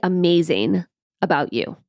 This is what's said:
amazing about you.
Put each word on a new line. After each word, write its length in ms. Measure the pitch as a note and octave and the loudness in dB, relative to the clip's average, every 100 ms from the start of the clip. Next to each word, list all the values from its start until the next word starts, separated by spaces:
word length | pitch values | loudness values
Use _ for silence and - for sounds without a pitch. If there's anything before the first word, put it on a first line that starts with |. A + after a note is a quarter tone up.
amazing 840 | F3+ F3+ F3 F3 D#3+ G2 G#2+ F#3 E3+ _ _ - | 0 2 2 2 2 0 0 -2 -4 _ _ -6
about 320 | F#3 D#3 D3 | -2 -2 -2
you. 240 | A#2 - - | -4 -6 -8